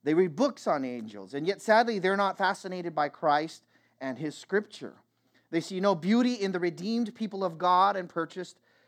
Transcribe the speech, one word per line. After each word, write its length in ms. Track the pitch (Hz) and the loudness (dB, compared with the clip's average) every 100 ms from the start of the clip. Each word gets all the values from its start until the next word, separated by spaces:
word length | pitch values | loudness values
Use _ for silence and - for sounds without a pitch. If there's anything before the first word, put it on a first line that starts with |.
They 100 | 143 | 2
read 220 | 160 185 147 | 2 2 2
books 320 | 277 - - | 0 0 -4
on 180 | 151 131 | -2 -4
angels, 480 | 123 110 104 95 | -8 -12 -14 -10
and 140 | 139 160 | -6 -4
yet 140 | 196 | -4
sadly 380 | - 220 240 214 | 4 4 4 2
they're 180 | 180 196 | 0 2
not 200 | 196 180 | 0 0
fascinated 560 | 190 202 190 185 170 | -2 -2 -8 -8 -6
by 160 | 156 147 | -2 -2
Christ 540 | - 160 147 160 - _ _ _ _ | 0 2 2 0 -10 _ _ _ _
and 160 | 135 123 | -10 -6
his 200 | 151 135 | -8 -8
scripture. 580 | - 196 208 - 117 - _ _ _ _ _ | -2 -2 -2 -14 -16 -16 _ _ _ _ _
They 100 | 165 | -4
see 180 | 160 185 | -4 0
no 160 | 202 180 | 2 2
beauty 380 | 175 226 247 | 4 4 4
in 180 | 247 196 | 0 -2
the 80 | 180 | 0
redeemed 560 | 175 156 185 226 226 - | -2 -4 -4 -2 -2 -4
people 280 | 214 196 | -8 -4
of 140 | 190 165 | -4 0
God 380 | 180 180 196 202 | 2 6 4 2
and 140 | 175 | -6
purchased, 500 | - 160 - 175 - _ _ | -6 -6 -8 -14 -16 _ _